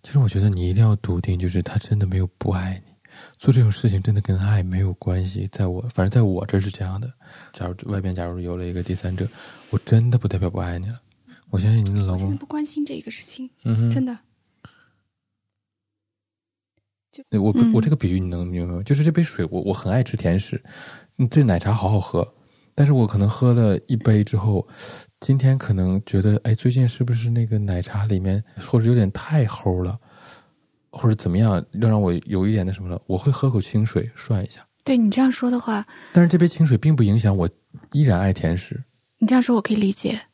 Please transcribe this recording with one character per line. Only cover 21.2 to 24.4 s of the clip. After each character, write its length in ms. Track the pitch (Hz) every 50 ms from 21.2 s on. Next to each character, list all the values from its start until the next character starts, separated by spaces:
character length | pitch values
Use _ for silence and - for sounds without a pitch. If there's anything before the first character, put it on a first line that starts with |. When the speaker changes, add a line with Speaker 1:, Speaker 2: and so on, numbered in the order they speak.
| 131 117
Speaker 1:
这 140 | - 156 143
奶 160 | 117 92 85
茶 120 | - -
好 200 | 110 107 95 95
好 100 | 107 98
喝， 340 | - - - 87 85 - _ _ _ _ _ _ _ _ _
但 120 | - 143
是 80 | 143 147
我 120 | 131 117
可 120 | 104 - 104
能 100 | 98 107
喝 240 | 110 - 127 123 120
了 260 | 120 113 107 98 - -
一 100 | - 131
杯 260 | 110 - - 110 104 104
之 140 | - -
后， 300 | 107